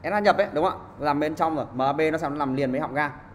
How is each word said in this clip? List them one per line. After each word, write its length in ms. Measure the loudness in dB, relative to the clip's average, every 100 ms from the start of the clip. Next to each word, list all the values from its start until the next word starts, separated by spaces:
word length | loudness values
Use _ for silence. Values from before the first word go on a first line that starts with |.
S 100 | -2
H 100 | 2
nhập 140 | 4 4
ấy, 100 | 2
đúng 120 | 2
không 160 | 0 0 -12 -4
ạ? 60 |
Nằm 160 | 0 2
bên 140 | 0
trong 220 | 2 0 0
rồi. 80 | -4
M 220 | 0 0 2
P 160 | 2
nó 60 | 0
sẽ 100 | -2
nằm 260 | -2 -2
liền 160 | 0 0
với 100 | -2
họng 140 | -2
ga. 160 | -2 -4 -6 -18